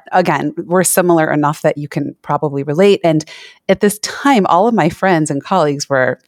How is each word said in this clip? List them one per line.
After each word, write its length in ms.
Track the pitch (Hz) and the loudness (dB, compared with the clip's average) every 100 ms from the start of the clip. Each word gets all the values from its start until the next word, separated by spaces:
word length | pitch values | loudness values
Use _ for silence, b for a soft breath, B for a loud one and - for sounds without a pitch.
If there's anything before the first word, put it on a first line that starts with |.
| - | -2
again, 420 | 185 180 143 147 160 | 0 2 0 -2 -6
we're 280 | 170 180 | -2 0
similar 480 | 175 - 175 170 156 | 0 0 2 2 2
enough 300 | 147 147 151 | 0 0 0
that 140 | 156 147 | -2 -2
you 120 | 147 | -6
can 260 | 156 139 - | -6 -8 -10
probably 400 | - 147 156 139 | -6 -4 -2 -6
relate. 380 | 143 147 202 196 | -4 2 2 4
And 220 | 170 156 - B B B - | 2 0 -2 B B B -4
at 120 | 190 | 0
this 180 | 208 202 | 0 -2
time, 480 | - - 285 254 185 | -10 -4 0 2 2
all 220 | 170 226 | 2 2
of 60 | |
my 140 | 220 160 | 2 0
friends 420 | - 190 165 156 | 0 0 0 0
and 100 | 143 | -4
colleagues 460 | - 190 151 139 - | -2 0 0 -2 -2
were 320 | 135 127 127 | 0 0 -2